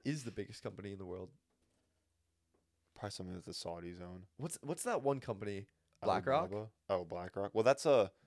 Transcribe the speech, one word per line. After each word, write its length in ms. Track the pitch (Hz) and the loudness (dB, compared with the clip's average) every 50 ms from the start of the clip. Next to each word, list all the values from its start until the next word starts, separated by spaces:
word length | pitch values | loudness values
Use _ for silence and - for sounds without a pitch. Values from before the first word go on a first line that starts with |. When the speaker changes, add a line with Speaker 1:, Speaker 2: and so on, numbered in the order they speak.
| - | -2
Speaker 1:
is 180 | 131 156 147 123 | -4 -4 -4 -6
the 60 | 117 | -6
biggest 320 | 95 107 98 - 107 - | -6 -6 -8 -8 -10 -10
company 300 | - 110 98 95 98 101 | -10 -8 -8 -8 -8 -8
in 60 | 98 95 | -8 -8
the 60 | 95 | -8
world? 240 | 90 90 92 92 - - _ _ _ _ _ _ _ _ _ _ _ _ _ _ _ _ _ _ _ _ _ _ _ _ _ _ _ _ _ _ _ _ | -8 -8 -8 -10 -12 -14 _ _ _ _ _ _ _ _ _ _ _ _ _ _ _ _ _ _ _ _ _ _ _ _ _ _ _ _ _ _ _ _
Speaker 2:
Probably 160 | - - 101 | -8 -6 -6
something 240 | - - 92 90 92 | -6 -6 -8 -8 -8
that 100 | 90 - | -10 -10
the 80 | 85 | -10
Saudis 480 | 87 - - 85 85 85 87 87 87 90 | -10 -8 -6 -6 -8 -6 -8 -10 -10 -10
own. 240 | 90 87 90 90 95 _ _ | -12 -12 -12 -14 -16 _ _
Speaker 1:
What's, 220 | - 139 175 - - | -10 -8 -8 -8 -8
what's 200 | - 143 139 - - | -6 -6 -6 -4 -2
that 180 | 240 226 147 | -2 -2 0
one 180 | 131 139 139 131 | 2 0 0 0
company? 460 | - - 110 98 104 104 101 98 107 - _ _ _ _ _ _ | -2 -6 -6 -4 -4 -4 -4 -6 -8 -10 _ _ _ _ _ _
BlackRock? 400 | - 107 85 98 90 131 131 156 175 90 | 2 4 4 4 4 4 4 4 2 2
Speaker 2:
Alibaba? 180 | 101 107 107 107 - _ _ - | -2 -4 -4 -6 -12 _ _ 0
Oh, 160 | 98 90 87 | 0 0 2
BlackRock. 460 | 82 - 87 87 92 - 98 98 98 - | -2 -6 -6 -6 -4 -2 -2 -2 2 4
Well, 100 | 110 110 | 6 6
that's 220 | 123 139 - - | 6 6 6 6
a, 240 | 156 139 117 101 92 - _ _ | 8 8 8 8 4 0 _ _